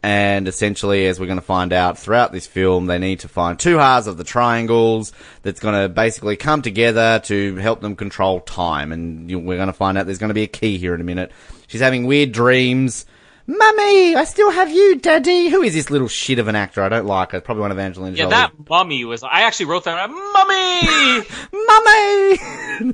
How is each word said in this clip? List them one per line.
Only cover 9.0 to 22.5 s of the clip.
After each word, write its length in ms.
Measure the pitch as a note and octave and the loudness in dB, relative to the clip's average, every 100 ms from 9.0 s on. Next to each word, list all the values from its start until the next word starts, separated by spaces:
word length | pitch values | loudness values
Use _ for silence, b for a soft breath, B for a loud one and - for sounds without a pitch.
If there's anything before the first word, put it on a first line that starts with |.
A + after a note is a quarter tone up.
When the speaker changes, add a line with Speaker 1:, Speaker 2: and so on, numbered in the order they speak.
| E2+ D#2+ E2+ | -8 -10 -8
Speaker 1:
you, 100 | F#2 | -8
we're 180 | F2 F2+ | -6 -4
gonna 160 | F#2+ | -4
find 240 | - F#2+ F#2+ | -2 -2 -2
out 80 | F#2 | -4
there's 140 | F#2+ | -6
gonna 140 | G#2+ G#2+ | -4 -2
be 80 | |
a 40 | G#2+ | -4
key 300 | - A2+ F#2 | -4 -4 -4
here 180 | F2+ E2+ | -4 -4
in 60 | |
a 20 | |
minute. 280 | F2 F2+ F2+ B B B B | -6 -6 -8 B B B B
She's 140 | A2+ | -2
having 240 | C3 B2+ B2 | 0 0 0
weird 260 | C#3+ C#3 | 2 2
dreams. 720 | A2+ A#2+ B2+ B2+ B2+ C3 - - b b b b | 2 2 4 2 0 0 -4 -14 b b b b
"Mummy, 680 | F#4+ A4 G#4+ G#4 G4 F4+ C#4+ | 2 4 4 4 6 6 2
I 80 | D#4 | 0
still 260 | - G#4 | 2 2
have 200 | F4 F4 | 4 2
you, 240 | E4+ G4+ D4 | 4 6 4
Daddy." 540 | E4+ D#4 C#4+ F4+ F4 | 2 2 4 2 4
Who 120 | F#4 | 2
is 100 | A#3+ | 2
this 160 | D#3 C#3 | 0 0
little 180 | C#3+ A#2+ | 0 -2
shit 300 | - - B2 | -4 -2 0
of 80 | A2 | 0
an 80 | G#2+ | 0
actor? 280 | G2 - | -2 -2
I 60 | G2 | 0
don't 160 | A2+ G2+ | 0 0
like 240 | F#2+ F2+ | -2 -2
her. 100 | F#2 | -6
Probably 200 | - G#2+ | -6 -6
one 100 | G2+ | -4
of 80 | G2 | -4
Angelina 360 | F#2+ F2+ F#2 F#2 | -6 -8 -8 -4
Speaker 2:
Yeah, 80 | |
Speaker 1:
Jolie. 80 | F3 | 0
Speaker 2:
that 200 | - D3 - D3 | 2 0 -4 -2
mummy 360 | E3+ F3+ C3+ A#2 | 0 0 -4 -6
was, 180 | A#2 | -8
I 180 | C3 F3 | -2 0
actually 260 | A3+ A3+ D#3 | 2 0 -4
wrote 180 | F3 F3 | -4 -4
that, 220 | E3+ G#3 | -6 -6
"Mummy!" 1160 | E4+ G4+ G4+ G4 F#4+ F#4 F4+ E4 D#4 C4+ B3 - B B | -8 -2 0 2 0 0 0 0 2 2 0 -4 B B
Speaker 1:
<laughs> 0 | |
"Mummy! 1400 | G4+ A4 A4 A4 G#4+ G4+ G4+ G4 F#4 - | -2 4 6 8 6 4 2 4 2 -2